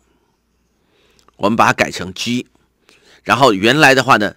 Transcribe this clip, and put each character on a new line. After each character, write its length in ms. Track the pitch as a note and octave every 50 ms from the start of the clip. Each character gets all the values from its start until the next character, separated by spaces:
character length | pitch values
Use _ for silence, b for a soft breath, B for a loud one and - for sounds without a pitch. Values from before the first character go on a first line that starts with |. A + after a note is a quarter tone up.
| _ _ _ _ _ _ _ _ _ _ _ _ _ _ _ _ _ _ _ _ _ _ _ _ _ _ _
我 120 | - - G#2
们 60 | A2+
把 100 | G#2+ G#2+
它 80 | A#2+ C3
改 160 | - G2+ -
成 240 | - - F2+ F#2 F#2
g， 340 | - - A#2 A#2+ B2 - _ _ _ _ _ _ _ b b b b b b b b b
然 120 | G2 G#2+
后 160 | A#2+ C#3 B2
原 260 | G2+ F#2+ G2 A#2 C3+
来 180 | D#3 D3+ C3+ C3+
的 80 | C3 B2
话 140 | C3 B2
呢， 180 | G#2+ G#2 F2 -